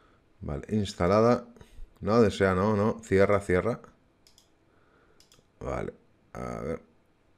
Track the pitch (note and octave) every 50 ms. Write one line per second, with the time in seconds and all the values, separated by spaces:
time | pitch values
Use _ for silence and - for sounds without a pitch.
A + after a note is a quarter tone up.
0 | _ _ _ _ _ _ _ _ F2 D#2+ D2 C#2+ - - G2+ A2 G2+ F#2 - -
1 | F2+ F2 G2 G#2+ A2+ A#2+ A#2+ - - - - - - _ - - - - _ _
2 | - F#2+ G#2+ A#2+ A#2 G2 - - G2 F#2+ F#2+ F2+ F#2+ G#2+ A2 G2+ G#2 A2 - -
3 | - - F#2+ F#2+ G2 G2 G#2 G2 G2 - F2+ F2+ F2+ A2 A#2+ - - - _ _
4 | _ _ _ _ _ _ _ _ _ _ _ _ _ _ _ _ _ _ _ _
5 | _ _ _ _ _ _ _ _ _ _ _ _ - B2+ C3+ - G1+ - - _
6 | _ _ _ _ _ _ _ A#1 B1 B1 A#1+ A1 - - D#2+ - - _ _ _
7 | _ _ _ _ _ _ _